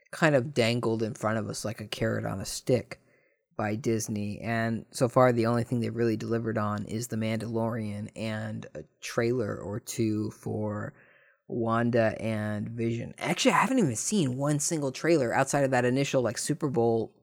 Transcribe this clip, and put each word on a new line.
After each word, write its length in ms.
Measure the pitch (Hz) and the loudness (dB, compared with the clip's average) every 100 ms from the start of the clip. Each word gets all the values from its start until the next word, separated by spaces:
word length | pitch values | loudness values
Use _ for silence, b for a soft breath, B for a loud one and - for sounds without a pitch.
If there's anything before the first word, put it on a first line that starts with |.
| b | b
kind 240 | - 160 139 | 0 4 4
of 180 | 147 | 2
dangled 500 | 131 113 120 113 113 | 2 4 4 0 0
in 100 | 107 | -2
front 240 | - 107 110 | -2 -2 0
of 120 | 104 | -2
us 160 | 107 107 | -6 -6
like 160 | - | -8
a 60 | 107 | -8
carrot 380 | - 113 110 110 | -2 -2 0 -4
on 140 | 98 | -6
a 60 | 107 | -6
stick 540 | - - 123 - - _ _ _ _ _ - | -6 0 0 0 -14 _ _ _ _ _ -6
by 200 | 107 107 | -4 -2
Disney, 640 | 113 113 110 104 104 - | 0 0 -2 -4 -6 -6
and 440 | 110 113 113 113 - | -4 -2 0 -2 -4
so 160 | - 123 | -2 2
far 240 | 131 127 | 6 6
the 140 | 117 113 | 6 4
only 180 | 120 | 2
thing 160 | 117 123 | 0 0
they've 160 | 110 117 | -2 0
really 220 | 117 110 | 0 0
delivered 400 | 113 113 113 110 | 0 -2 0 -2
on 280 | 104 104 104 | -2 -2 -4
is 220 | 110 117 | -6 -4
The 80 | 110 | -2
Mandalorian 960 | 110 113 120 113 113 113 107 101 107 - | -2 -2 -2 -2 -2 -2 -4 -6 -8 -6
and 500 | 110 107 110 110 - | -6 -4 -6 -8 -10
a 100 | 76 73 _ | -14 -16 _
trailer 560 | - - 117 127 104 - | -6 0 2 2 -2 -4
or 220 | 90 120 | -6 -8
two 520 | - - 110 107 107 | -6 -2 0 0 -2
for 640 | - 117 110 107 104 107 b b b b b - | -6 -6 -4 -4 -4 -8 b b b b b -8
Wanda 600 | - 113 113 120 117 110 - | -4 0 2 4 4 2 2
and 500 | 113 107 107 107 113 | -4 -2 -2 -4 -6
Vision. 440 | 117 117 117 - - | -4 -2 -2 -6 -6
Actually, 360 | 117 175 254 | -4 2 4
I 60 | - | 4
haven't 200 | 208 262 | 2 2
even 160 | 156 110 | 2 0
seen 420 | - 214 135 127 | 0 2 2 0
one 220 | 143 147 | 0 0
single 320 | - 160 139 | 0 -2 -2
trailer 420 | - 156 165 117 | -2 2 4 4
outside 300 | 107 135 143 | 2 2 2
of 80 | 135 | 2
that 140 | 127 123 | 4 4
initial, 360 | 131 139 135 | 2 2 2
like, 160 | 117 - | 0 -2
Super 320 | - 147 147 | -4 -2 0
Bowl 440 | 123 117 113 - _ | 2 4 2 0 _